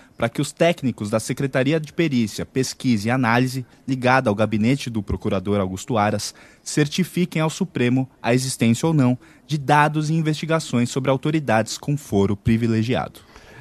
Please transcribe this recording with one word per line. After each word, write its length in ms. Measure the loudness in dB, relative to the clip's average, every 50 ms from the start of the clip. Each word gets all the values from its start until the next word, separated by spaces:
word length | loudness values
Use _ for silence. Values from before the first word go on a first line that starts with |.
| -20 _ _
para 140 | -4 -4 -4
que 140 | -2 -4
os 100 | -6 -4
técnicos 560 | 0 2 2 2 2 0 -2 -4 -4 -4 -4 -2
da 100 | -2 -2
Secretaria 640 | -2 -4 -4 -4 -4 -2 0 0 0 0 0 -2
de 100 | -2 -4
Perícia, 540 | -2 -2 -2 0 2 0 0 -2 -4 -8 -10
Pesquisa 640 | -6 -4 -4 -4 -4 -4 -4 0 0 0 0 0 0
e 20 |
Análise, 540 | 0 0 2 2 2 2 2 0 -2 -6 -10 _ -16 _ -8 -6
ligada 400 | -4 0 2 4 4 4 4 2
ao 60 | 2
gabinete 560 | 2 0 0 2 2 2 2 0 0 -2 -6
do 120 | -6 -6
procurador 560 | -4 -4 -6 -4 -2 -2 -2 -2 -2 0 0 0
Augusto 380 | -2 -2 -4 -8 -6 -2 0
Aras, 380 | 2 2 2 0 -2 -6 -8 -12 -14 -20 -20 -20 _
certifiquem 800 | -10 -4 0 0 0 2 0 -2 -4 -2 0 -2 -2 -2 0 -2
ao 80 | -2 -2
Supremo 580 | -2 -4 -6 -4 -2 0 2 2 2 0 0 -4 _ _
a 120 | 0 0 2
existência 520 | 2 0 -2 -2 0 2 2 2 2 2
ou 60 | 2
não 240 | 4 4 4 4 2 0 -6 -18 -20 -16 _
de 100 | -6 -6
dados 540 | -4 0 2 4 4 4 2 0 -2 -2 0
e 20 |
investigações 800 | 0 0 0 0 -2 -2 -2 -2 -2 -2 -2 -2 -2 0 0 0
sobre 200 | -2 -2 0 0
autoridades 680 | 0 0 0 -2 -2 -2 0 2 2 2 0 -2 -6 -8
com 180 | -4 -4 -4
foro 400 | -4 -4 0 2 2 2 2 0
privilegiado. 840 | -2 0 0 0 2 2 0 0 0 0 0 -2 -2 -4 -6 -10 -18 -20 -20 -20 -20 -20 -20 -20 -20